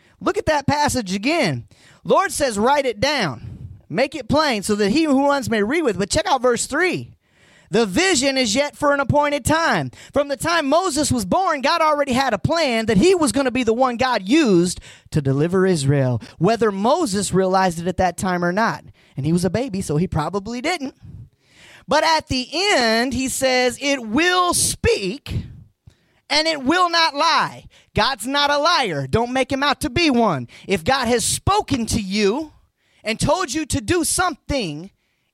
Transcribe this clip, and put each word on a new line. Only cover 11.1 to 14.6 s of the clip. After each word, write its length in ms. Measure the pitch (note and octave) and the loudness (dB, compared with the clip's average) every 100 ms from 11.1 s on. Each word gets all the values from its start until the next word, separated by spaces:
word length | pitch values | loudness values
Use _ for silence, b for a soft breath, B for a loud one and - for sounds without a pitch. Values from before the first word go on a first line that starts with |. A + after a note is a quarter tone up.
was 140 | B3 | 0
born, 380 | F#3 E4 F#4+ D4 | 0 0 0 0
God 180 | C4+ E4+ | 0 2
already 320 | D#4 D4 C#4+ | 2 2 0
had 220 | A#3+ C4+ | 0 0
a 40 | G3+ | 0
plan 460 | - E4 D4 A3+ | 0 0 0 0
that 140 | A3 G3 | 2 4
he 160 | F4 | 4
was 180 | F#4 C#4+ | 4 2
gonna 180 | A3+ C4 | 0 0
be 120 | B3 | 0
the 100 | A3+ | 0
one 240 | A3+ B3+ A#3 | 2 2 0
God 320 | B3+ A#3 F#3+ | 0 0 2
used 500 | D#4 B3+ F3 | 2 4 4